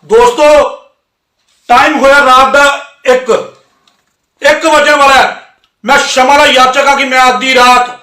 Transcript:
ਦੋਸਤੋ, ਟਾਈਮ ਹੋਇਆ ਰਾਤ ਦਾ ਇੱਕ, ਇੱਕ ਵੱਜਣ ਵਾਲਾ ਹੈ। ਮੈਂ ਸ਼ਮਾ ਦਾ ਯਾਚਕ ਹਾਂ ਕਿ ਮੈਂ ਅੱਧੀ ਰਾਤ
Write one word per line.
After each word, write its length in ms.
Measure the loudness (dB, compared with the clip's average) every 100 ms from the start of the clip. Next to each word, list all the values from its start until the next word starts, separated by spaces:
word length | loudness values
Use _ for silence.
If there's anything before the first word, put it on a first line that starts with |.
| _
ਦੋਸਤੋ, 420 | 2 2 2 2 2 0 -8 _ _ _ _ _ _ _ _ -2
ਟਾਈਮ 300 | 0 0 0
ਹੋਇਆ 200 | 2 2
ਰਾਤ 280 | 2 2 2
ਦਾ 120 | 0 0 -2 -12 _
ਇੱਕ, 260 | -4 -4 -2 -6 -6 -18 _ _ _ _ _ _ _ _
ਇੱਕ 240 | -2 0 0
ਵੱਜਣ 280 | 0 0
ਵਾਲਾ 200 | 0 2
ਹੈ। 420 | 0 -2 -6 -20 _ _ _
ਮੈਂ 140 | -4 -2
ਸ਼ਮਾ 380 | -2 -2 0 2
ਦਾ 80 | 0
ਯਾਚਕ 400 | 2 0 0 -2
ਹਾਂ 100 | -2
ਕਿ 80 |
ਮੈਂ 240 | -2 0 0
ਅੱਧੀ 260 | -2 -2
ਰਾਤ 340 | 0 2 2 -2 -10